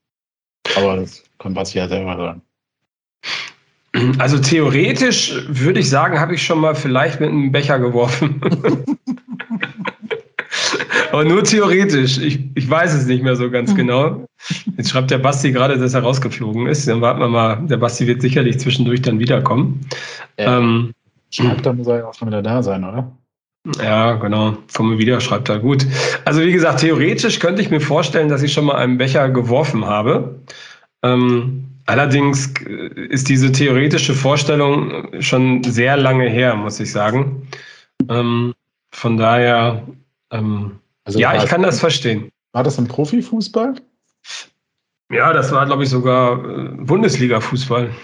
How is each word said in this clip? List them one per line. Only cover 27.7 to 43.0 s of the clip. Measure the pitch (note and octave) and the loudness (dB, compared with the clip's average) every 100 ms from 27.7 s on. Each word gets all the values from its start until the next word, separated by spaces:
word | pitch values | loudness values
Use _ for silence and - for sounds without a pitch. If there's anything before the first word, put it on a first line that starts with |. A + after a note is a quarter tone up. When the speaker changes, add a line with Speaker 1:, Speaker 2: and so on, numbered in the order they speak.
| D#3 | 0
Speaker 2:
vorstellen, | D3 D3+ - E3 D3+ | 0 0 0 0 2
dass | C#3 | 2
ich | C#3 | 0
schon | C#3 | 0
mal | D3 B2 | 0 2
einen | B2+ B2 | 2 2
Becher | C3 C3+ C3+ | 2 2 2
geworfen | B2+ A2+ B2+ D#3 A2 | 0 2 2 0 -2
habe. | G2 G#2 A2+ - - - - - - - _ _ | -2 0 0 0 -2 -12 -18 -20 -20 -20 _ _
Ähm, | B2 B2 B2 B2 B2+ C3 - - - | 0 2 2 2 -2 -6 -10 -10 -2
allerdings | A#2+ C#3+ C#3 C#3+ C#3 - - - G#2 - - - | 0 2 2 2 0 -4 -8 -10 -10 -10 -10 -6
ist | C3+ C3+ | -2 2
diese | D#3+ C3 | 4 4
theoretische | C3 C#3+ B2+ D3 D#3 C#3 | 4 2 2 2 2 0
Vorstellung | C3+ C3 C#3+ - D3 C#3+ C#3+ - D#2+ - - | 0 2 2 2 2 2 2 -2 -6 -10 -8
schon | - B2+ B2+ B2+ | 0 2 4 2
sehr | B2 A2+ B2+ C#3+ | 0 2 2 4
lange | C3+ C3 A#2+ | 2 2 2
her, | A#2 B2+ A2 | 2 2 0
muss | G#2 - | -4 -6
ich | G#2 | -4
sagen. | G#2 G#2+ B2+ C#3 - - - - - _ - A#2+ | -2 0 0 -2 -6 -12 -18 -20 -20 _ -4 -2
Ähm, | A#2 A#2+ A#2 A#2+ - _ _ _ | 0 0 0 -2 -6 _ _ _
von | - A#2 A2+ | -6 0 2
daher, | A2+ A#2+ A#2+ A#2 A#2 A2+ - - _ _ _ | 4 4 4 4 2 -2 -8 -18 _ _ _
ähm, | A2+ G#2+ G#2 G2+ G2+ _ _ | -6 -4 -4 -6 -12 _ _
Speaker 1:
Also | - G#2+ | -4 0
Speaker 2:
ja, | B2 | 2
Speaker 1:
war | - | 2
Speaker 2:
ich | |
Speaker 1:
es | - | 2
Speaker 2:
kann | F3 | 2
das | F#3+ B2+ | 2 2
verstehen. | E3 - A#2+ G#2 - _ _ | 0 0 -2 -4 -6 _ _
Speaker 1:
War | A#2+ | -2
das | C#3 B2 | -2 0
im | A#2+ | -2
Profifußball? | - | -2